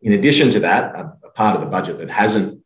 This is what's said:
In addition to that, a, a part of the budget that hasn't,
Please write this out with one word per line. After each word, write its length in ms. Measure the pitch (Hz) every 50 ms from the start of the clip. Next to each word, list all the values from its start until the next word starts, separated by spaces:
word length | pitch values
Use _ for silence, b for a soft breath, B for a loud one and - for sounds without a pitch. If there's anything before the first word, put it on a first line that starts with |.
In 120 | - 110 104
addition 360 | 101 95 147 147 143 151 123
to 100 | - 104
that, 340 | - 87 92 123 - - -
a, 180 | - - - - _ _
a 40 | -
part 260 | - - 107 107 95
of 60 | -
the 60 | -
budget 320 | - 95 92 85 - 82 -
that 100 | 82 -
hasn't, 500 | - 107 107 107 104 107 95 - - - _